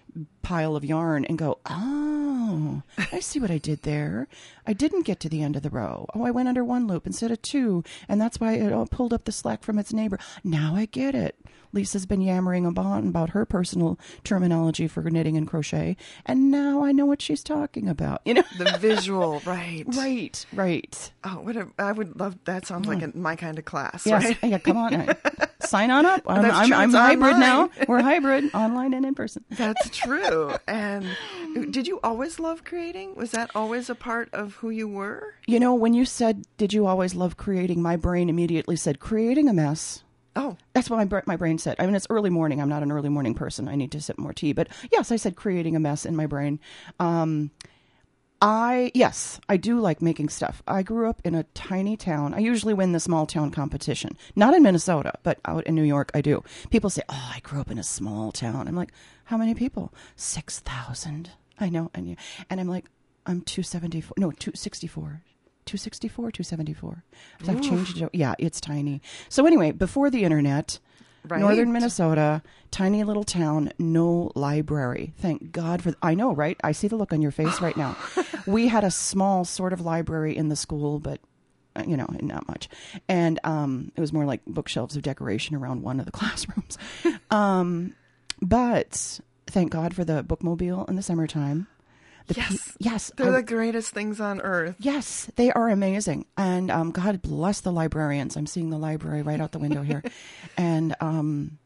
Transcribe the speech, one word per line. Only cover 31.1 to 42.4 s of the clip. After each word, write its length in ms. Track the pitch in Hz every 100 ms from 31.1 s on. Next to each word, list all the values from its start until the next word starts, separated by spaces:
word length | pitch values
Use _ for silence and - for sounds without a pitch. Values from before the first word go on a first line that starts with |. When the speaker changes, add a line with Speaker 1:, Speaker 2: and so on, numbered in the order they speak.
| 185 427 381 330 311 294
Speaker 2:
did 140 | 247 262
you 100 | 381
always 340 | 226 226 285 330
love 240 | 330 330
creating? 520 | - 349 339 370 392 381
Was 140 | 226
that 180 | 226 233
always 360 | 214 220 240 247
a 40 |
part 340 | 240 247 233 226
of 220 | - 208 -
who 140 | 226
you 160 | 220 214
were? 480 | 196 202 - 427 - -
Speaker 1:
You 120 | 233
know, 160 | 247
when 200 | 247 226
you 100 | 233
said, 400 | 254 - 226 202 - -
"Did 140 | 208
you 140 | 208 196
always 280 | 185 185
love 220 | 180 180 -
creating?" 440 | 202 185 180 170
my 140 | 170 175
brain 320 | 175 180 175
immediately 480 | 170 170 160 - 165
said, 240 | 165 143
"Creating 480 | - 220 226 277 285
a 40 |
mess." 500 | 180 147 160 - - _ _ _ -
Speaker 2:
Oh. 200 | 277 196 _
Speaker 1:
That's 160 | 254 240
what 80 | 226
my 80 | 202
br-, 140 | 196 -
my 100 | 170
brain 200 | 165 160
said. 180 | 147 -
I 80 | 185
mean, 80 |
it's 120 | 196 -
early 180 | 226 202
morning. 300 | 170